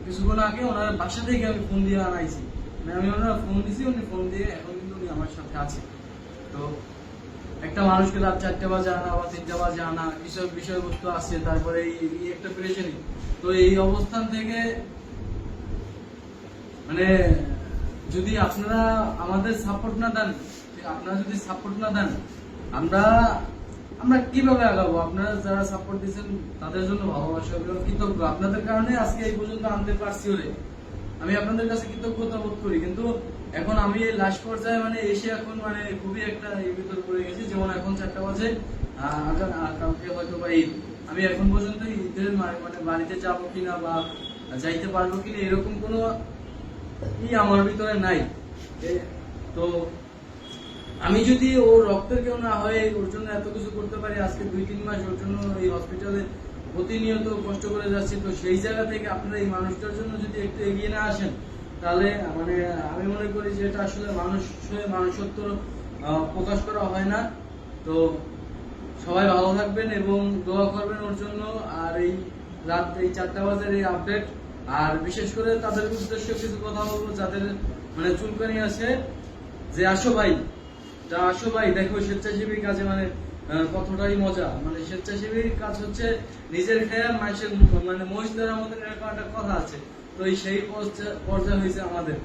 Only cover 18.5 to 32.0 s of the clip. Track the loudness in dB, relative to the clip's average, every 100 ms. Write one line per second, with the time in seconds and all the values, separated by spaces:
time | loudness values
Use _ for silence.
18.5 | 2 0 4 4 4 0 -2 0 2 2
19.5 | 0 -2 -2 -2 0 0 0 0 -2 -10
20.5 | -14 -16 -12 -8 -8 -4 -4 -2 -4 -6
21.5 | -8 -6 -4 0 0 0 -2 -8 -14 -14
22.5 | -12 -8 -2 2 8 10 10 8 4 -4
23.5 | -8 -12 -12 -12 0 6 6 6 6 8
24.5 | 8 8 6 4 4 2 0 0 0 0
25.5 | 2 0 -2 -4 -4 -4 -4 -4 -6 -6
26.5 | -8 -4 -2 0 0 0 0 0 -2 -2
27.5 | -2 -2 -2 0 2 2 2 0 2 0
28.5 | 0 2 2 4 4 2 2 0 0 -2
29.5 | -2 -2 0 2 0 0 -4 0 0 -2
30.5 | -8 -10 -12 -12 -10 -10 -6 0 2 2
31.5 | 0 2 0 -4 -6